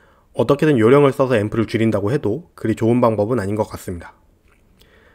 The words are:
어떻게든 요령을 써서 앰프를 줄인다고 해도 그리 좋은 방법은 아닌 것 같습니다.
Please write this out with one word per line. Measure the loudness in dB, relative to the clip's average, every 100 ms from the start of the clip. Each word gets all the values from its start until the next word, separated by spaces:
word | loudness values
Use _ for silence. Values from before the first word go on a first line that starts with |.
| _ _ _
어떻게든 | -4 -2 2 2 4
요령을 | 6 6 4
써서 | 2 0 0
앰프를 | 0 -2 -2
줄인다고 | 0 0 0 -2
해도 | -2 -4 -6 -10
그리 | -8 -6 -2
좋은 | 0 2
방법은 | 0 0 -2 -4
아닌 | -4 -4
것 |
같습니다. | -6 -8 -12 -14 -14 _ _ _ _ _ _ _ _ _ _